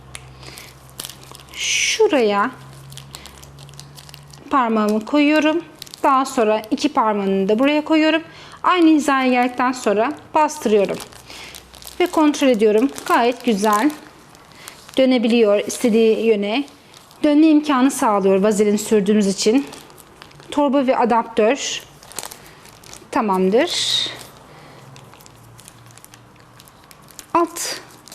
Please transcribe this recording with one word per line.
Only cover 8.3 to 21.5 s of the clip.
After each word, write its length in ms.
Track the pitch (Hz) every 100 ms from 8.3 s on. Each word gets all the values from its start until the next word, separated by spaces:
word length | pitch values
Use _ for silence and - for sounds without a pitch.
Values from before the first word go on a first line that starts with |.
| - - -
Aynı 260 | - 359 320
hizaya 380 | 311 262 269 254
geldikten 440 | 247 254 254 254
sonra 420 | 262 226 202 247 302 -
bastırıyorum. 640 | 320 302 - 226 208 190 - - - - - - - - - - -
Ve 60 | 302
kontrol 420 | 339 302 285 269
ediyorum. 420 | 226 214 214 277 - -
Gayet 380 | 330 240 247 -
güzel 460 | 196 214 208 285 - - - - - - - - - - -
dönebiliyor 680 | 262 254 226 240 208 208 -
istediği 580 | - 247 220 226 208 226
yöne. 400 | 208 202 240 277 - - - - -
Dönme 240 | 302 294 320
imkanı 440 | 302 294 262 269
sağlıyor 500 | 269 254 202 190 190
vazelin 360 | 208 202 208 208
sürdüğümüz 500 | - 214 190 214 196
için. 400 | 190 214 262 285 - - - - - - - -
Torba 360 | - 285 277 254
ve 100 | -
adaptör 880 | 240 226 233 - 214